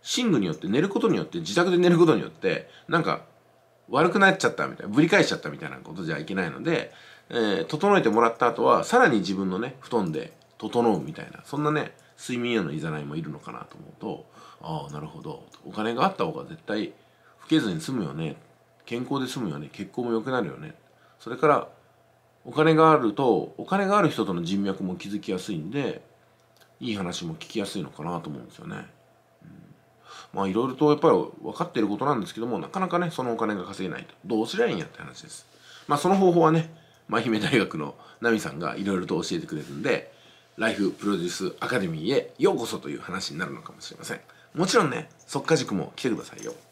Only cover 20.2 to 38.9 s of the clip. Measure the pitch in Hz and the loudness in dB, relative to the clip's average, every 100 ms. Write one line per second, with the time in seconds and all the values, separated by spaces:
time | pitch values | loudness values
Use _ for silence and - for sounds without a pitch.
20.2 | 120 127 87 67 76 - _ _ _ _ | 0 -2 -2 -6 -16 -18 _ _ _ _
21.2 | - 127 151 139 - - _ _ _ _ | -12 2 4 4 2 -14 _ _ _ _
22.2 | _ _ - 131 156 156 160 151 117 101 | _ _ -6 2 6 8 8 8 4 2
23.2 | 135 92 - - - 196 196 208 170 - | 4 4 0 -10 -2 0 2 4 4 2
24.2 | 98 87 85 98 101 92 95 90 101 101 | -2 -2 -2 -2 -2 -2 -6 -6 -8 -8
25.2 | 82 92 - 87 78 135 123 - - _ | -6 -6 -4 -6 -4 -4 -4 -6 -16 _
26.2 | _ _ _ _ _ _ 123 104 90 85 | _ _ _ _ _ _ -6 -4 -4 -6
27.2 | 85 80 - 110 98 101 73 - 78 87 | -8 -10 -8 -6 -4 -6 -8 -8 -6 -6
28.2 | 80 71 60 - - - - _ _ _ | -8 -12 -14 -16 -14 -14 -14 _ _ _
29.2 | _ _ - - - - _ _ - - | _ _ -20 -20 -20 -20 _ _ -20 -20
30.2 | - - 98 98 131 131 151 147 160 98 | -10 -4 0 0 0 2 4 4 4 4
31.2 | - - - - 175 127 104 101 135 131 | 0 -8 -12 -6 -6 -2 -2 0 -2 -2
32.2 | 90 - 117 104 78 190 185 175 175 - | -4 -6 -6 -6 -6 -4 -2 0 -2 -4
33.2 | 127 113 110 104 90 98 92 76 - - | -4 -2 -2 -4 -6 -8 -8 -8 -12 -18
34.2 | 90 110 113 190 233 107 76 - 76 - | -2 0 0 0 0 0 -6 -12 -18 -16
35.2 | - - - _ - - - 147 180 196 | -18 -20 -20 _ -20 -20 -2 0 4 6
36.2 | 185 170 160 165 160 - _ _ - 113 | 6 8 6 4 0 -10 _ _ -4 -2
37.2 | 117 107 101 135 95 82 71 - - - | 0 0 2 2 2 -4 -8 -10 -20 -4
38.2 | 117 113 80 69 82 60 98 | 0 0 -2 -6 -6 -4 -2